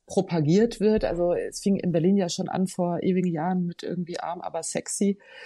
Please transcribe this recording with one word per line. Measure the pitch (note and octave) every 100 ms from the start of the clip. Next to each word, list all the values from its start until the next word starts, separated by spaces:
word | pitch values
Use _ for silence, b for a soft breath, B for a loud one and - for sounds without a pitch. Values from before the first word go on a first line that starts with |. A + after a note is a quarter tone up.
| -
propagiert | - F#3 E3+ D3 F#3+ A#3 -
wird. | G#3 G#3+
Also | - E3+ F3
es | E3 - -
fing | G3+ G3
in | F3+
Berlin | E3 E3+ G3
ja | F3
schon | - -
an | - F#3
vor | - F3 E3+
ewigen | - F#3 F3+
Jahren | E3 E3+ F#3 F3
mit | E3
irgendwie | - F3+ F3 F3
arm, | D#3+ F3+
aber | - E3
sexy. | E3 - - - G3+ G3 B B